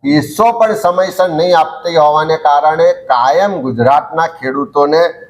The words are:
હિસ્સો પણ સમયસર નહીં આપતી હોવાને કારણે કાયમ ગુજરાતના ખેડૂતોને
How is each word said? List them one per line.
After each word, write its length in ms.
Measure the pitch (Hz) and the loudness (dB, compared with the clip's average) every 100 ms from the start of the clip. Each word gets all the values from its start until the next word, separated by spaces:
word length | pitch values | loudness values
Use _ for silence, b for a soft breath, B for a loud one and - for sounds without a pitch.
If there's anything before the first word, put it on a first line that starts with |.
હિસ્સો 440 | 139 147 143 - 226 233 | 0 -2 -2 0 0 2
પણ 200 | 220 208 | 0 0
સમયસર 480 | 175 180 190 - 185 | -2 0 -2 0 -2
નહીં 260 | 156 175 165 | 0 2 2
આપતી 360 | 156 - 170 165 | 0 -4 -4 2
હોવાને 380 | 151 151 156 156 | 2 2 0 0
કારણે 440 | 151 143 151 156 170 175 - | 2 2 0 2 0 0 -2
કાયમ 460 | 127 127 156 202 185 | 0 2 2 0 -2
ગુજરાતના 640 | 131 117 120 143 151 - 160 - | -6 0 2 2 0 -4 -4 -4
ખેડૂતોને 680 | 131 135 131 147 143 156 170 160 - | -8 -6 -4 -2 0 2 0 -2 -18